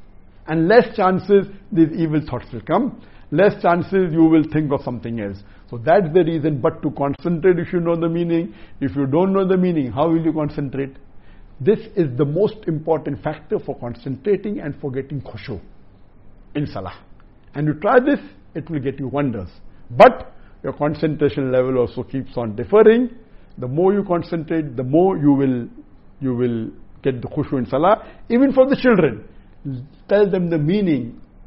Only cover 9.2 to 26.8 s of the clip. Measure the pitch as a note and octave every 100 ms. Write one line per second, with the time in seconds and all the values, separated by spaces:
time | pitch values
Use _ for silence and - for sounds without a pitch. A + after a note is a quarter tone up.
9.2 | F#3+ F#3+ F#3+ F#3 F3+ E3 B2+ G#2+ E3 E3
10.2 | D#3+ D#3 D3 D3 C#3 C3 C3+ - - -
11.2 | - - - - C3+ G#3+ - - D#3 B2
12.2 | C#3+ D#3 G#3 - - D#3 D#3 D#3 D3+ C#3+
13.2 | D3+ D3+ - G#3 - - B2 - C#3 C3
14.2 | G#3 G3 G#3+ G#3+ E3 - D3 C3 C3+ C#3+
15.2 | - G#2+ - G2 - - - - - -
16.2 | - - - D3 D3 G2+ F#2 - - -
17.2 | - _ - C#3+ D3+ D3+ G3+ A#3+ C4+ C#4+
18.2 | - - - D3+ - D3+ C3 C#3 C3 C#3
19.2 | C#3+ A2 F2 - - - - A#2+ B3 B3+
20.2 | - - - - C3+ - D3 D3 D#3+ D3
21.2 | C#3+ - C3 B2+ B2+ C3 A#2+ - A#2 C3+
22.2 | B2 - A#2 G#2 A#2+ G#3 A3 A#3 B3 -
23.2 | - - - - B2 C#3+ F#3+ G3+ F#3+ E3+
24.2 | - E3+ D#3 E3 D3+ A#2+ B2+ D#3 F#3 F3+
25.2 | D3 C#3 C3+ B2 - - - - - -
26.2 | C3+ A#2+ B2 A#2 A2+ -